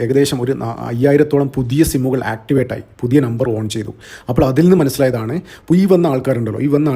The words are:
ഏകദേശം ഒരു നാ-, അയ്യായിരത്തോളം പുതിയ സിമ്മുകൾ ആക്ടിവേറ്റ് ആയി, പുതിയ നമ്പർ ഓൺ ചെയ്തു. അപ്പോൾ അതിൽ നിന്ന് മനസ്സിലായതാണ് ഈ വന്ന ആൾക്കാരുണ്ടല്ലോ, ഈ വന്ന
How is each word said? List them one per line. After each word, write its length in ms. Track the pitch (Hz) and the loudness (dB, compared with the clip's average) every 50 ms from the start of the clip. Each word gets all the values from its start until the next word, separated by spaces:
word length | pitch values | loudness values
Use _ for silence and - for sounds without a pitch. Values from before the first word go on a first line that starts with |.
| 120 | -4
ഏകദേശം 340 | 113 131 139 143 139 147 127 120 | 0 2 2 2 0 0 -4 -4
ഒരു 100 | 127 131 - - | -4 -4 -4 -6
നാ-, 120 | 117 113 - 117 117 | -8 -8 -8 -8 -8
അയ്യായിരത്തോളം 600 | 117 117 135 143 143 147 151 147 143 143 143 135 - 139 | -4 0 2 2 4 4 2 2 0 -2 -2 -2 -4 -4
പുതിയ 260 | 123 117 131 147 160 156 | -4 -2 0 0 0 0
സിമ്മുകൾ 300 | - 135 127 131 127 127 110 107 113 | 0 -2 -2 -2 -2 -2 -4 -4 -8
ആക്ടിവേറ്റ് 420 | 110 - - 143 131 123 123 - - | -8 -4 0 0 0 0 -2 -6 -10
ആയി, 60 | - _ - - | -12 _ -12 -8
പുതിയ 180 | - 120 127 147 135 | -2 2 2 2 2
നമ്പർ 220 | 120 117 113 131 123 110 | 2 -2 -2 -2 -2 -2
ഓൺ 80 | 113 110 107 - | -4 -4 -6 -6
ചെയ്തു. 180 | 113 104 101 - - - - - - - - | -8 -8 -10 -12 -18 -20 -20 -20 -14 -6 -2
അപ്പോൾ 140 | 120 160 151 131 | 0 2 2 2
അതിൽ 160 | 131 143 165 180 | 4 4 4 6
നിന്ന് 120 | 190 180 | 6 4
മനസ്സിലായതാണ് 540 | 151 135 - - 139 131 123 113 110 110 143 - - - - - - - 160 180 | 2 0 0 0 0 0 0 -2 -6 -6 -6 -8 -8 -12 -20 -10 -2 0 2 2
ഈ 20 | 196 190 190 | 4 4 4
വന്ന 120 | 175 170 156 135 | 4 4 2 0
ആൾക്കാരുണ്ടല്ലോ, 480 | 131 131 135 131 120 117 110 104 110 131 | 0 0 -2 -2 -2 -2 -4 -4 -4 -2
ഈ 40 | 143 143 | 0 0
വന്ന 140 | 147 151 151 131 | 0 0 0 -2